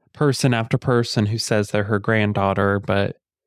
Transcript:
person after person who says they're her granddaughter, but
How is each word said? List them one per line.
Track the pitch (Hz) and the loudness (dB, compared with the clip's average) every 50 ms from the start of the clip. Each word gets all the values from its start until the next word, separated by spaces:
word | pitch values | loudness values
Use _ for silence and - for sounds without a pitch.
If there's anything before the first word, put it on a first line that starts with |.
| _ _ _ | _ _ _
person | - 151 143 131 - - 135 123 | -2 0 0 0 2 2 2 2
after | 113 117 - - 127 | 0 0 0 -2 -2
person | - 143 127 120 120 - - 127 107 | 0 2 2 2 0 0 0 0 0
who | 101 110 113 | 0 0 -4
says | - - 117 107 104 - | -2 -2 0 0 0 0
they're | - 104 101 | -2 -2 -2
her | 104 113 101 | 0 -2 -2
granddaughter, | 101 - 113 110 104 104 104 101 98 98 98 98 98 101 101 101 | 0 0 0 2 2 0 0 0 0 0 0 2 0 0 0 0
but | 98 - 95 101 98 95 - - _ _ _ _ _ | 0 0 0 0 0 -2 -4 -10 _ _ _ _ _